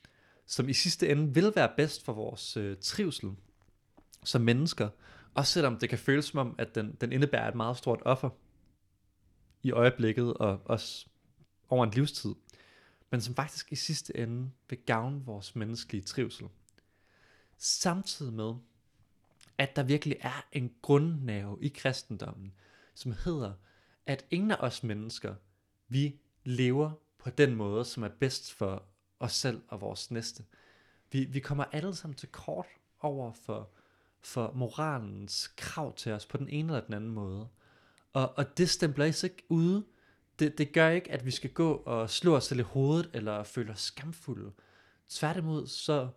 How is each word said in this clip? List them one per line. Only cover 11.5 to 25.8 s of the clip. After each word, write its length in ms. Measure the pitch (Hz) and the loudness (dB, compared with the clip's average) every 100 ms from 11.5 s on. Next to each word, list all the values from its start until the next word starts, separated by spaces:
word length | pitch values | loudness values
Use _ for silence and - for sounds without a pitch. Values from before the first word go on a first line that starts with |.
| _ - | _ 0
over 140 | 127 113 | 4 4
en 60 | |
livstid, 440 | 113 147 - 104 98 _ - - - _ _ - | 4 2 0 -6 -6 _ -20 -20 -20 _ _ -6
men 120 | 127 | -4
som 140 | 117 123 | -2 -4
faktisk 360 | 151 - - | -4 -6 -10
i 40 | 143 | -6
sidste 420 | - 151 - - | -4 -4 -6 -6
ende 340 | 117 120 131 - - | -4 -4 -6 -10 -12
vil 100 | 120 - | -8 -2
gavne 400 | 113 123 143 127 | 0 0 -6 -8
vores 300 | 104 98 117 | -10 -8 -6
menneskelige 460 | 107 117 - 104 | -6 -6 -6 -8
trivsel. 440 | - - 113 - 104 - _ _ _ _ _ _ _ _ _ - | -6 -4 -4 -6 -16 -18 _ _ _ _ _ _ _ _ _ -6
Samtidig 760 | - - 185 180 - - 135 | -2 2 2 0 -2 -6 -6
med, 200 | 110 110 123 - _ _ _ _ _ _ _ - - | -4 -4 -6 -12 _ _ _ _ _ _ _ -10 -2
at 180 | 135 - | 0 2
der 80 | |
virkelig 340 | 131 147 147 - | 2 2 2 -2
er 260 | 127 131 - | -4 -6 -6
en 220 | 147 123 - | -4 -4 -4
grundnerve 760 | - 143 165 160 127 104 101 101 | 4 6 6 0 -2 -4 -4 -4
i 60 | 143 | -6
kristendommen, 880 | - 135 127 - 104 110 - 98 - _ - _ - | 0 -2 -2 -6 -8 -8 -10 -14 -18 _ -20 _ -10
som 180 | 131 107 175 | -6 -2 -2
hedder, 280 | 156 107 95 _ _ _ _ - | -2 -4 -6 _ _ _ _ -6
at 200 | 135 - | -6 -2
ingen 200 | 175 214 | 0 2
af 60 | 190 | 2
os 240 | 123 - | 0 -2
mennesker, 520 | 113 104 110 - 104 98 _ _ _ _ | -4 -4 -6 -8 -10 -10 _ _ _ _